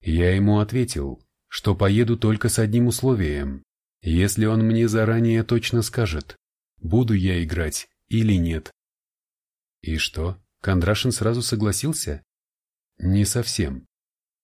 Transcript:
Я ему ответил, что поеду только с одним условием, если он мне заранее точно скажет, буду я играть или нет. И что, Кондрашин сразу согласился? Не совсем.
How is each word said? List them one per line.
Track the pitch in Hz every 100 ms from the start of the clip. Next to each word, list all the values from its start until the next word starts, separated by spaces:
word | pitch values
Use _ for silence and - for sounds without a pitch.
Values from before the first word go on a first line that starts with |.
Я | - 82 90 95
ему | 101 104
ответил, | 104 123 120 - 71 62 _ _ _
что | - - 92
поеду | 98 101 117 117
только | 110 107 113
с | -
одним | 110 117 120
условием, | 117 131 120 80 73 71 67 _ _ _ _
если | 82 82 98 101 110
он | 110 110
мне | 113 117
заранее | 110 110 113 117 113
точно | 113 120 - 120
скажет, | 110 - 113 78 - - _ _ _ _
буду | 85 110 123
я | 104 92 90
играть | 82 90 80 - - _ _
или | 110 110
нет. | 95 82 80 - _ _ _ _ _ _ _ _ _ _ _
И | - 78
что, | - - 90 95 _ _
Кондрашин | - 92 85 107 127
сразу | 117 107 120
согласился? | 117 107 104 95 147 160 - 73 _ _ _ _ _ _ _ _
Не | 90 98 101
совсем. | 123 117 - 80 65 - _ _ _ _ _